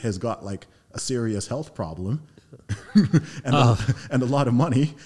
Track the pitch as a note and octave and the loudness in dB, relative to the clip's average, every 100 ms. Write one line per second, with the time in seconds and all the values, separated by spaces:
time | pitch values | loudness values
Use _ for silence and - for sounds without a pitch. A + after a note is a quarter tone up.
0 | A#2 F#2 A#2 G#2 G2 G2 - _ _ G#2 | -6 -4 -4 -6 -8 -12 -12 _ _ -10
1 | - B2 A2+ G#2 - B2+ D#3 - F2 D#2+ | -4 -2 -2 -2 -4 -8 -8 -8 -8 -6
2 | F#2+ D3+ - - _ - - - - G#3+ | -4 -6 -6 -20 _ -20 -10 -10 2 2
3 | F3+ D#3 - - C3+ C#3+ A#2+ A2 - - | 4 2 0 -8 0 4 6 4 0 -4
4 | - C3 B2 C#3+ C3+ A#2+ E3 B2+ D3+ - | -2 -2 0 0 2 2 2 2 0 -4